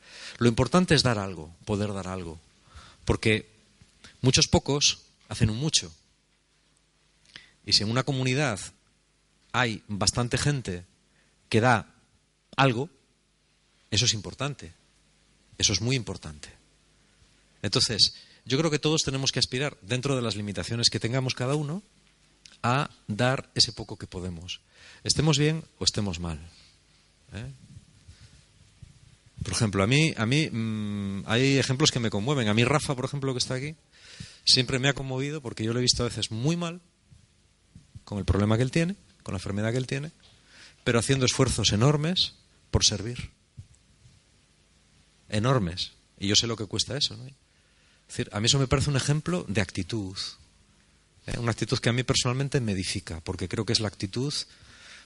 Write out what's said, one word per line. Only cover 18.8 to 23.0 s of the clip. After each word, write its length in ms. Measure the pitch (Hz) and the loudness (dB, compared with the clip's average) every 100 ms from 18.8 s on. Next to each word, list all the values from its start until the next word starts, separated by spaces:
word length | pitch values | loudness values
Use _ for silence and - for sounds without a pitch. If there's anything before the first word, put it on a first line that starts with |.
| 156 160 | 2 0
tenemos 280 | - 135 135 | 0 -2 -2
que 60 | 131 | 0
aspirar, 400 | - 127 143 - | -2 -2 -4 -6
dentro 320 | 95 123 135 131 | -4 -2 0 0
de 80 | |
las 120 | 117 101 | 0 -4
limitaciones 540 | 104 95 - 117 117 | -6 -6 -4 0 0
que 100 | 107 | 0
tengamos 360 | 113 131 131 - | -2 -2 -2 -2
cada 180 | 127 | -2
uno, 300 | 147 143 180 - _ _ _ _ _ - - | -2 -2 -8 -10 _ _ _ _ _ -20 -4
a 260 | 117 131 151 - | 0 0 -2 -8